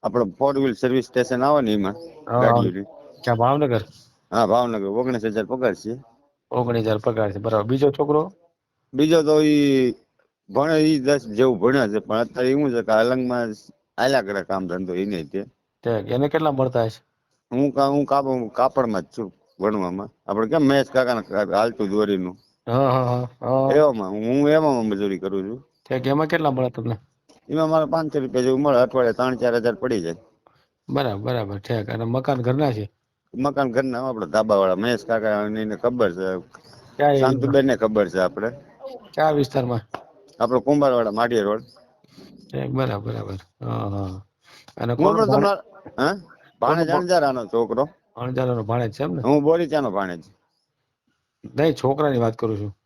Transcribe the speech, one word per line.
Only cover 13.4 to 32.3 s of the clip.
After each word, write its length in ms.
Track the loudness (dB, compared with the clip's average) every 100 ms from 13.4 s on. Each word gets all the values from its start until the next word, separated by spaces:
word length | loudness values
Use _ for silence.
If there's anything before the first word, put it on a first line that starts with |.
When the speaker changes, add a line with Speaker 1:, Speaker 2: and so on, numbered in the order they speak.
| -4 -8 -16 _ _ -2
Speaker 1:
હાલ્યા 240 | 2 2
કરે 200 | 0 -4
કામ 220 | -4 -4 -4
ધંધો 280 | -6 -4
એને 300 | -4 -4 -4
તે. 180 | -6 -10 -10 _ _ _
Speaker 2:
ઠીક. 260 | -4 -4 -2
એને 180 | -2 0
કેટલા 240 | 0 0
મળતા 320 | 0 0 0
હશે? 160 | -2 -4 _ _ _ _ _
Speaker 1:
હું 220 | 0 0
કા-, 180 | 2 0
હું 160 | 2 0
કાપ-, 460 | 0 0 -2 -4
કાપડમાં 500 | 0 0 2 0 -2
જ 40 | -6 -10
છું 160 | -10 _ _ _
ભણવામાં. 500 | -2 0 -4 -6 -10 _ -6
આપણે 220 | -2 0
કેમ 140 | 2
મહેશ 280 | 4 4 2
કાકાના 320 | 0 0 -2
કા-, 360 | -2 -4 0 2
હાલતું 320 | 0 0 -2
દોરીનું. 460 | 0 0 0 -4 -10 _ _ -4
Speaker 2:
હા, 240 | 0 2
હા, 140 | 2
હા, 240 | 0 -2 -6 -8
હા. 320 | -2 0 2
Speaker 1:
એવામાં 380 | 4 4 2 -4
હું, 140 | -4
હું 260 | -2 2 4
એવામાં 360 | 4 2 0 0
મજૂરી 320 | -2 -2 -4
કરું 240 | -4 -6
છું. 220 | -6 -10 -16 _
Speaker 2:
ઠીક. 220 | _ -4 0
એમાં 220 | 0 2
કેટલા 220 | 2 0
મળે 200 | 0 -2
તમને? 260 | -4 -6 -6 _ _ _ _ -6
Speaker 1:
એમાં 200 | -2 0
મારે 180 | 0 0
પાંચસો 340 | -2 -2 -4
રૂપિયા 240 | -2 0
જેવું 160 | 2 2
મળે, 180 | 4 4
અઠવાડિયે 340 | 4 4 2
ત્રણ 240 | 2 0 0
ચાર 180 | 0
હજાર 200 | 2 0
પડી 260 | -2 -2 -2
જાય. 140 | -2 -6 _ _ _ _ _ _ -6
Speaker 2:
બરાબર, 340 | -2 -2 -2
બરાબર. 380 | -4 -4 -4 -8
ઠીક. 280 | -4 -4 -4
અને 160 | -6
મકાન 380 | -2 -2 -2